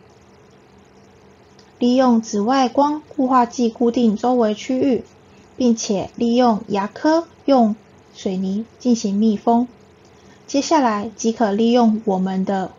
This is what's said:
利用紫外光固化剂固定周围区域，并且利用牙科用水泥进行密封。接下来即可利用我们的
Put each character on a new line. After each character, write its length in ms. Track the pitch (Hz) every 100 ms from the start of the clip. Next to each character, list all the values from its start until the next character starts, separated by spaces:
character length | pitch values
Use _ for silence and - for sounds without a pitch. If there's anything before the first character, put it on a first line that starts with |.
| _ _ _ _ _ _ _ _ _ _ _ _ _ _ _ _ _ -
利 180 | 240 254
用 240 | 262 226
紫 180 | 226 208
外 300 | 214 269 247
光 340 | 277 294 302 -
固 180 | - 254
化 180 | 262 240
剂 220 | - 233
固 220 | - 240
定 240 | 254 233 202
周 200 | 240 247
围 200 | 214 214
区 240 | - 254
域， 240 | 269 233 - - - - - -
并 180 | 247 226
且 340 | - 190 - -
利 200 | 233 240
用 280 | 247 202 -
牙 200 | 196 208
科 400 | - 311 330 330 - -
用 300 | 262 220 214 - - _ -
水 220 | 208 185
泥 280 | 190 202 226 -
进 160 | 247 226
行 200 | 208 202
密 220 | 220 202
封。 300 | - 233 247 - - _ _ _ - - -
接 140 | 277
下 180 | 269 320
来 320 | 247 208 226 -
即 160 | 226
可 180 | 226 214
利 200 | 202 233
用 300 | 247 226 214 214
我 120 | 185
们 280 | 185 190 190
的 260 | 196 180